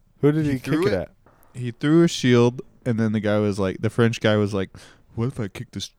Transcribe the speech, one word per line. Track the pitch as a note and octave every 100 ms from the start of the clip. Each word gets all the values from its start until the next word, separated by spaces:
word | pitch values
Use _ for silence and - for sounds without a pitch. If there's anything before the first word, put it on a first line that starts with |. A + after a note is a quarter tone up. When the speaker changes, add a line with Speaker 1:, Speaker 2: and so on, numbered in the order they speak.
| _ _
Speaker 1:
Who | C#3+
did | D#3 D3
Speaker 2:
he |
Speaker 1:
he | C3
Speaker 2:
threw | C3 D3+ G3+
Speaker 1:
kick |
it | F#3
Speaker 2:
it |
Speaker 1:
at? | - _ _ _ _ B2
Speaker 2:
He | B2
threw | - D3 E3
a | E3+
shield, | - B2+ A#2+ A#2+ B2+ - _ B2+
and | A2
then | A2
the | G#2+
guy | G#2 G#2+
was | G#2+ G2+
like, | F#2+ -
the | G#2+
French | - A2+ -
guy | A2 G#2+
was | G2+
like, | G2+ F#2+ - - _ _ A2+
"What | B2
if | B2+
I | G2+
kick | - A#2
this | G2+ -